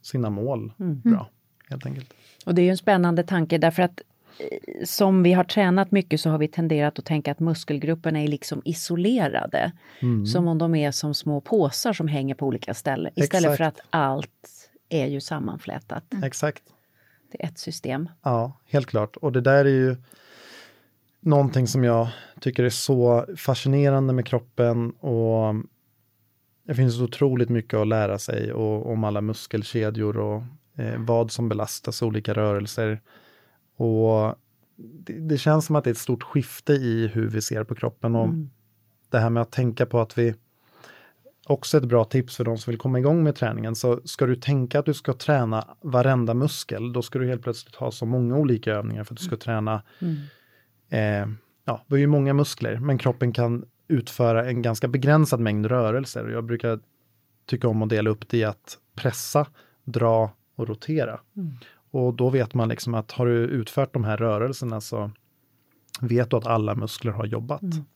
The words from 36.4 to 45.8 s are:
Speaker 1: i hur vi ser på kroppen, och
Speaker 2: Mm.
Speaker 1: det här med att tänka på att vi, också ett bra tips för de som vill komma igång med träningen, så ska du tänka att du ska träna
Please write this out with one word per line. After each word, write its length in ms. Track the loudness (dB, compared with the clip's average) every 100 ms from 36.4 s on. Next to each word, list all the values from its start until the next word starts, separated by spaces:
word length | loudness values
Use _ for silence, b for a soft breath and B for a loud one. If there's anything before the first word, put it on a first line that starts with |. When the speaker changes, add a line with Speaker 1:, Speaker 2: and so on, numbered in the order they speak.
| -4 -8 2
Speaker 1:
i 340 | 2 4 0 0
hur 200 | 0 -2
vi 140 | -2
ser 220 | -4 -6
på 100 | -6
kroppen, 420 | -4 -6 -4 -2 0
och 80 |
Speaker 2:
Mm. 260 | 0 -2 -6 _ _ _ _ _ _
Speaker 1:
det 80 | 0
här 120 | 2
med 100 | 2
att 100 | 0
tänka 340 | 0 -2 0 0
på 140 | 0
att 180 | 0 0
vi, 160 | 0 0 _ _ b b b b b b -20 _ -2
också 320 | -2 2 2
ett 60 |
bra 200 | 4 2
tips 320 | 4 0 -2 -4
för 80 |
de 140 | -4 -4
som 120 | -4
vill 80 | -4
komma 180 | 0 2
igång 240 | 4 4
med 120 | 2 0
träningen, 380 | -2 -2 -6
så 260 | -2 0 0
ska 220 | -2 -2 0
du 100 | 0
tänka 420 | 0 0 2 0
att 80 | 0
du 80 |
ska 180 | -2 -4
träna 640 | -4 2 2 2 -2 -6 -12